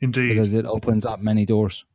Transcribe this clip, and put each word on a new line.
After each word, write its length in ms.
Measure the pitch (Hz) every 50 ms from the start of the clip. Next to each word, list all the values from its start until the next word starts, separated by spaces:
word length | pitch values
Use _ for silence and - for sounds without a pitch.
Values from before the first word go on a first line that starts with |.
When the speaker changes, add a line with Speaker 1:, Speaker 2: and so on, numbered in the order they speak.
Speaker 1:
Indeed. 280 | 135 127 113 127 127 120
Speaker 2:
Because 240 | 110 110 107 101
it 140 | 107 113 113
opens 400 | 110 110 110 - 120 110 107 113
up 140 | 113 107 92
many 260 | 104 107 110 107 101
doors. 380 | 107 110 107 107 95 - - - _